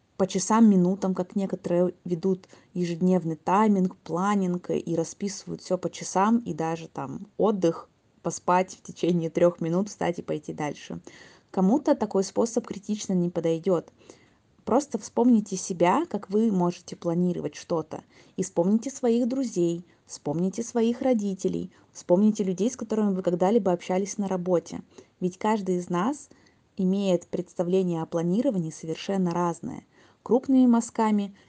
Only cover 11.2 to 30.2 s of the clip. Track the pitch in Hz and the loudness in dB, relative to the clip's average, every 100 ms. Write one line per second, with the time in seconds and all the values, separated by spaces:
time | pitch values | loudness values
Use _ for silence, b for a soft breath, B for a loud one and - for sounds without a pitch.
11.2 | B B B - 185 240 - 285 214 196 | B B B 0 2 4 2 0 0 -2
12.2 | 190 - 233 240 - 190 - 208 - 180 | -2 0 -2 -2 -6 -10 -8 -8 -2 0
13.2 | 175 175 165 165 180 170 - _ B B | 0 0 -2 0 0 0 -2 _ B B
14.2 | B B B _ - 247 294 214 - - | B B B _ -2 0 0 -6 -4 2
15.2 | 240 226 208 185 - 175 175 233 339 202 | 4 4 2 -6 -6 0 2 2 -2 -6
16.2 | - 208 226 185 175 175 - 185 175 170 | -2 0 2 2 0 -2 -10 -8 -2 0
17.2 | 180 165 147 - - 170 156 - - b | 0 -2 -6 -8 -4 -4 -4 -10 -16 b
18.2 | b b - - 180 220 269 - 240 233 | b b -4 0 2 2 -2 -2 0 2
19.2 | 247 262 247 185 170 170 - b - - | 0 -2 -4 0 -2 -2 -10 b -20 -10
20.2 | 147 151 185 185 233 240 226 240 262 240 | -6 -2 -2 -4 -4 0 0 0 0 0
21.2 | 202 190 185 175 180 b b - - 180 | 0 -2 -4 -4 -8 b b -8 2 4
22.2 | 214 208 190 180 220 - 233 220 208 185 | 4 2 -2 -2 -2 -4 -6 -2 0 0
23.2 | 185 170 185 233 190 175 - 185 196 - | 0 2 2 2 2 -2 0 -2 -2 -4
24.2 | 196 185 175 175 - - - B B B | -4 -2 0 0 0 -12 -16 B B B
25.2 | 180 180 214 220 185 180 175 175 214 294 | -6 -2 -2 0 0 -4 -2 -2 -2 -4
26.2 | - b b b b - 185 196 196 175 | -10 b b b b -2 0 2 2 0
27.2 | - 185 175 - 175 190 180 165 160 170 | 0 -6 -6 -4 0 2 2 -2 -2 -2
28.2 | 170 196 277 196 160 - 160 160 - 196 | 0 2 2 0 -2 -6 -8 -8 -2 0
29.2 | 180 170 175 165 - - - b b b | 2 2 0 -2 -8 -12 -16 b b b